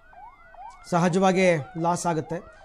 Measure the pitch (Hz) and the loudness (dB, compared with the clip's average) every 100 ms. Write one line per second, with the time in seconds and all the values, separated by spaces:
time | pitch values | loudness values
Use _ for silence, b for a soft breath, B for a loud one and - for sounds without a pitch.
0 | 1077 - 906 - - - 855 - - 175 | -20 -20 -20 -20 -20 -20 -20 -20 -4 0
1 | 180 185 190 180 185 160 131 165 170 175 | 2 2 2 4 4 2 -2 -4 -2 -2
2 | 175 156 - 170 - - | -2 -4 -4 -10 -12 -20